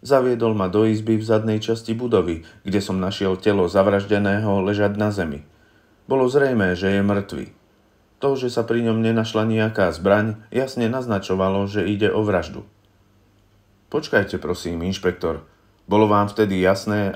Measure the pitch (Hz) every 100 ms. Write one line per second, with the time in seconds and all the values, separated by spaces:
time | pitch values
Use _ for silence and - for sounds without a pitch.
0 | - 135 127 120 117 107 95 101 110 107
1 | 110 110 110 110 110 107 107 113 - 117
2 | 123 110 87 82 - - - 98 95 92
3 | 92 98 98 92 - 101 90 98 98 101
4 | 101 104 101 101 107 98 95 101 104 104
5 | 104 98 82 71 - _ _ _ _ _
6 | - 131 127 139 139 120 95 90 98 98
7 | 98 101 98 69 - - _ _ _ _
8 | _ _ 139 135 123 120 113 117 117 110
9 | 113 113 110 110 110 110 110 110 92 78
10 | 92 104 110 110 - 117 131 - 113 127
11 | 123 101 - 95 95 98 101 104 92 101
12 | 104 - 104 92 82 - - _ _ _
13 | _ _ _ _ _ _ _ _ _ 151
14 | 156 117 98 87 76 87 85 85 87 98
15 | 92 87 82 78 - _ _ _ - 104
16 | 107 104 104 107 104 95 92 95 - 104
17 | 101